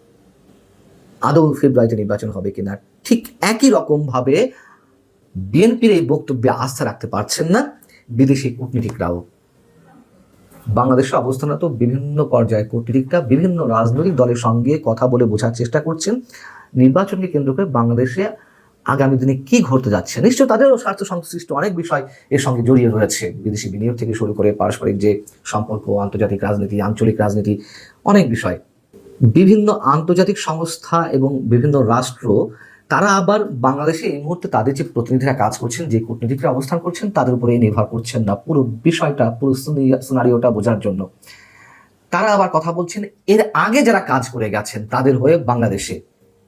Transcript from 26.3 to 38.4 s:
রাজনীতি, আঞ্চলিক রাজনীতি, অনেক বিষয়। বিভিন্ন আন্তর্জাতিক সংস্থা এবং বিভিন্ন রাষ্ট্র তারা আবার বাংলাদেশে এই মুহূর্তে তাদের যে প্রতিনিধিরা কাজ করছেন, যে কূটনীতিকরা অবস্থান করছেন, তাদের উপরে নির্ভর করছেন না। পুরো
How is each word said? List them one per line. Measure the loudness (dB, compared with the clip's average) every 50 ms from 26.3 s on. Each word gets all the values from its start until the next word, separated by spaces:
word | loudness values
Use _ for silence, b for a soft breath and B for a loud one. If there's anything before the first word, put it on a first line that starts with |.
| -2 -2
রাজনীতি, | -2 -2 -2 -2 -4 -4 -4 -4
আঞ্চলিক | -2 -2 -2 0 0 0 2 2
রাজনীতি, | 0 0 0 0 0 0 -2 -4 B B B B B B B B B
অনেক | 4 4 4 4 4
বিষয়। | 0 -2 -2 -4 -6 -6 -10 _ _ _ _ _ -20 -20 -20 -16 -4 2
বিভিন্ন | 2 4 6 6 6 6 6 6 4 2
আন্তর্জাতিক | 0 0 0 0 0 2 2 0 2 2 2 0 0 -4
সংস্থা | -4 -6 -6 -4 -6 -6 -8 -10 -8 -2 -2 -2 0 0
এবং | 0 0 0 0 0 -2
বিভিন্ন | 0 2 2 2 4 2 2 2
রাষ্ট্র | 2 2 2 0 0 -4 -8 -6 -2 0 2 2 0 -2 B B B B B B B B
তারা | 0 2 2
আবার | 2 2 2 2 2 2 0 0
বাংলাদেশে | -4 -4 -2 0 0 0 0 0 -2 -2 -2 -2
এই | -6 -6 -6
মুহূর্তে | -6 -6 -6 -6 -6 -4
তাদের | -2 -2 0 0 -2
যে | -4 -4
প্রতিনিধিরা | -6 -4 -4 -2 0 0 0 0 0 0
কাজ | 0 0 -2 -2 -4
করছেন, | -8 -8 -6 -6 -4 -2
যে | -2 -2
কূটনীতিকরা | -2 -4 -8 -6 -4 -4 -4 -2 -2 -2
অবস্থান | -2 -2 -4 -4 -4 -4
করছেন, | -4 -6 -8 -6 -6 -4
তাদের | -2 0 0 0 0
উপরে | 0 2 2 2 4
নির্ভর | 2 2 2 0 -2
করছেন | -2 -2 -8 -8 -6 -4 -2
না। | -2 -2 -2
পুরো | -4